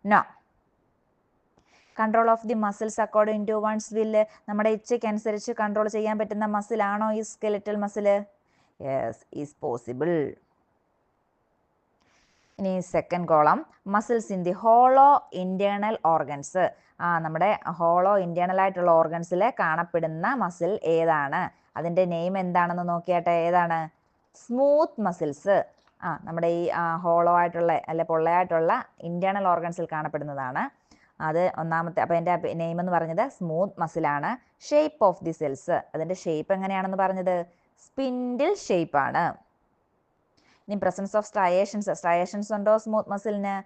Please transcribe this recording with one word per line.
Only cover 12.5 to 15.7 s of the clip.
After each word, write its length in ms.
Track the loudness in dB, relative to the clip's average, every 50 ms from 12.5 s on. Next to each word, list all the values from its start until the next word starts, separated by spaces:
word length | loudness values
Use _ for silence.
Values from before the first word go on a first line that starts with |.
| _ -6
ഇനി 200 | -4 -2 -2 -2
second 460 | -4 -2 -2 -4 -2 -2 -4 -4 0 2
column, 300 | 4 6 6 6 4 2 0 _ _ _ _ -2 -2
muscles 360 | -2 0 0 -2 -2 -2 -4 -6
in 60 | -2 -2
the 80 | -2 -4 0 4
hollow 480 | 6 6 8 8 8 8 8 8 8 8 6 2 -4 -10 -8
internal 540 | -6 -6 -2 -2 -2 -2